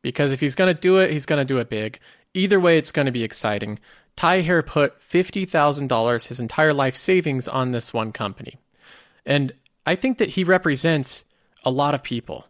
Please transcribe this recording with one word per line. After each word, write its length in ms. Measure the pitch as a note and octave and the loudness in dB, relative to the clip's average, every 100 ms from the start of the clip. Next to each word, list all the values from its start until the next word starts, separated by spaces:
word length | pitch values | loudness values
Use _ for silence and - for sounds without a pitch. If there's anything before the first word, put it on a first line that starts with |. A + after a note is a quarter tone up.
Because 280 | B2 B2+ C#3+ | -6 -2 -2
if 80 | C3+ | 0
he's 160 | D3 C3+ | -2 2
gonna 180 | F#3 | 2
do 260 | D#3+ F3+ F#3+ | 2 2 4
it, 100 | F#3 | 2
he's 160 | D3+ - | 0 -2
gonna 180 | D3+ | -2
do 140 | C3 C3 | 0 -2
it 120 | A2 | -2
big. 300 | G#2+ G#2+ - _ _ _ F#3 | -4 -6 -8 _ _ _ -2
Either 240 | F#3+ G3 | 2 4
way, 180 | F3 D#3+ | 6 4
it's 140 | D3+ | 2
gonna 200 | - C#3 | -2 -2
be 120 | B2 | -2
exciting. 560 | A2 - A2+ G#2 G#2+ G#2 _ _ _ - | -6 -4 -4 -2 -6 -10 _ _ _ -2
Ty 260 | E3+ F#3 | 2 2
Hare 220 | D#3+ F3 | 2 0
put 380 | - D#3 C#3+ _ | 0 0 0 _
fifty 440 | - F3 F3+ G3 F#3 | -2 0 0 -4 -2
thousand 420 | E3 D3 C#3+ C#3 | 2 2 0 0
dollars, 400 | A#2+ A#2 A#2 - | 0 2 0 -4
his 120 | B2+ | -8
entire 340 | A#2 - D#3 | -4 2 2
life 220 | C#3+ C3+ - | 4 0 -2
savings, 520 | - F#3 D#3+ C3 A#2+ | 0 0 0 -4 -4
on 240 | C3+ B2+ | -4 -2
this 220 | B2 - | -4 -4
one 180 | A#2 A2 | -4 -6
company. 460 | - G#2 F#2+ A2+ - _ _ - - _ _ - | -6 -8 -8 -16 -18 _ _ -20 -20 _ _ 0
And 280 | C#3+ C3 - _ _ - | 0 0 -6 _ _ -4
I 100 | F#3 | -2
think 220 | C4 B3 | -2 0
that 120 | F3 | -2
he 140 | F#3+ | 0
represents 840 | F3+ F#3 E3+ C3+ E3 D#3 C3 - - _ _ _ | 2 2 2 0 2 0 -2 -8 -10 _ _ _
a 80 | C3 | -2
lot 240 | C3 C#3+ C#3 | 0 0 0
of 80 | |
people. 440 | - A#2+ - C2+ - | -4 -8 -8 -14 -16